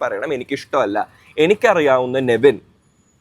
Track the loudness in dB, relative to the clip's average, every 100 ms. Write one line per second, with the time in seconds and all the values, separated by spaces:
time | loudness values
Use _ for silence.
0 | -6 -6 -6 -8 -8 -10 -6 -2 -2 -2
1 | -6 _ _ 0 0 2 2 2 2 2
2 | 0 -2 0 2 2 2 -4 _ _ _
3 | _ _